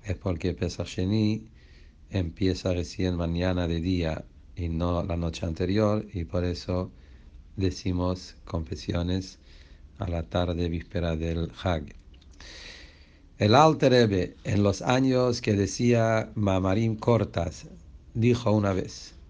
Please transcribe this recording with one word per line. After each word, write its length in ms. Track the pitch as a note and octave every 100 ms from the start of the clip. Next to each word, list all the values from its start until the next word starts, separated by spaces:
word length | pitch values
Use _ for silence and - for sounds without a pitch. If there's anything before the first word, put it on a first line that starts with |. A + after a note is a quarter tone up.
Es 140 | - F#2
porque 360 | G2 E2 F#2
Pesach 340 | - F2 - E2+
Sheni 600 | - F#2 A2 G#2+ A2 - - - - - - -
empieza 640 | G2 E2+ - F#2 F2+ G2
recién 420 | F2+ E2+ - F#2 F2
mañana 540 | E2+ E2+ F2+ F2 E2+
de 100 | E2
día 460 | F2 F2+ D#2+ D#2 - - -
y 140 | - E2+
no 340 | E2 F2 F2
la 140 | - E2+
noche 300 | E2+ - F2+
anterior, 600 | D#2+ F2+ G#2 G#2+ G#2+ G2+
y 120 | F#2 E2
por 180 | F2+
eso 480 | F2+ E2+ - F#2 F#2 - - - - - - -
decimos 800 | F#2+ - G2 F2+ F2+ F#2 - -
confesiones 960 | - F2 D#2 - - F2+ E2+ F#2 F#2+ - - - - - - -
a 100 | -
la 140 | E2+
tarde 440 | D#2+ F2+ F2 E2+ F2
víspera 480 | E2 - F2 E2+ D#2+
del 360 | E2 E2 E2 -
Hag. 320 | F#2 E2 D2 - - - - - - - - - - - - - - -
El 180 | G#2 B2
Alter 380 | D#3 D3+ C#3
Rebbe, 420 | B2 A2+ G2 F2 -
en 180 | - G2+
los 200 | G2+ G2
años 580 | - B2+ C3 B2+ B2+ A#2+
que 140 | -
decía 800 | G2+ F#2 - A#2+ A#2 A2+ A2 A2 -
Mamarim 640 | G2 F#2+ F#2+ G2 A2+ A2
cortas, 680 | - A2+ G#2 F2+ E2 - - - - - -
dijo 380 | A#2 A#2 A#2+ G#2+
una 220 | G#2+ G2+
vez 400 | F#2 - - - - -